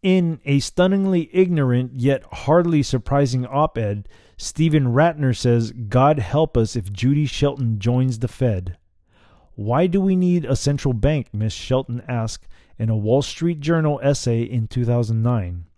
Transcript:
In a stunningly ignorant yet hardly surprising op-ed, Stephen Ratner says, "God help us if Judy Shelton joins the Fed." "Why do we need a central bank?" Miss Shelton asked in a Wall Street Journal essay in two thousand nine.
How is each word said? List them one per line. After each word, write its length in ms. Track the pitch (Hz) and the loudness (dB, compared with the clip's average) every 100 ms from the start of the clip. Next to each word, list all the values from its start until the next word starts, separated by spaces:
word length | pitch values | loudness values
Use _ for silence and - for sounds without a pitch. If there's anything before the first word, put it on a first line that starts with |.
In 380 | 190 185 170 160 | 2 2 2 -4
a 160 | - 139 | 0 0
stunningly 680 | - - 185 196 196 180 160 | 0 0 2 2 2 0 0
ignorant 600 | 175 190 165 135 123 127 | 0 2 2 2 2 0
yet 280 | 127 123 135 - | -2 0 0 -4
hardly 500 | - - 160 170 160 | -10 2 2 4 0
surprising 600 | 131 131 - 139 139 127 | 0 -2 0 0 2 0
op-ed, 640 | 123 135 156 - 107 104 - - _ - | -4 -2 -2 -2 -4 -4 -10 -20 _ -14
Stephen 500 | - - 160 151 131 | -12 -2 2 2 2
Ratner 460 | 120 165 151 135 | 4 2 2 -2
says, 380 | 120 123 117 113 | 0 2 2 0
"God 460 | 120 107 123 139 151 | -6 0 2 4 2
help 380 | 98 147 156 123 | 0 0 2 0
us 180 | 113 120 | 0 -2
if 160 | 101 | -8
Judy 320 | 98 127 143 | -2 0 2
Shelton 540 | 147 - 143 139 120 107 | 0 0 -2 0 -4 -2
joins 400 | 110 123 131 113 | 0 0 0 -2
the 100 | 120 | -6
Fed." 480 | - 127 95 90 87 _ _ _ _ _ _ _ | -2 -2 -2 -6 -12 _ _ _ _ _ _ _
"Why 320 | - 104 127 180 | -10 -2 0 0
do 140 | 196 | 0
we 140 | 190 | 2
need 300 | 185 180 175 | 2 2 0
a 100 | 143 | 0
central 380 | 151 - 143 139 | -2 0 0 -2
bank?" 360 | 120 139 151 - | 0 2 0 -4
Miss 220 | 104 107 | -4 -4
Shelton 480 | - - 131 131 120 - | -6 -2 -2 0 -8 -6
asked 400 | 123 113 - - - _ - | -6 -6 -8 -16 -20 _ -6
in 120 | 113 | -2
a 60 | 110 | 0
Wall 260 | 104 131 | 2 2
Street 380 | 139 - 165 160 | 0 -4 -4 -2
Journal 380 | 147 165 156 143 | 0 0 2 0
essay 400 | 135 139 - 117 | 0 0 0 -2
in 260 | 117 117 110 | -2 -4 -4
two 160 | 127 | -2
thousand 380 | 120 120 113 113 | 0 0 0 0
nine. 420 | 113 120 90 87 85 | 0 0 -4 -8 -12